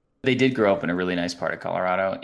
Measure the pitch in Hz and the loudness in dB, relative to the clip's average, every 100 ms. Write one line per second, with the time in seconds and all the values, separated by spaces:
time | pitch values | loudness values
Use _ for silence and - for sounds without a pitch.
0 | _ _ 135 123 131 120 104 98 82 87 | _ _ 0 2 2 4 4 2 0 -2
1 | 90 90 87 - 82 - 87 90 92 90 | -2 -2 -4 -4 -6 -6 -6 -4 -2 0
2 | 95 - | -2 -4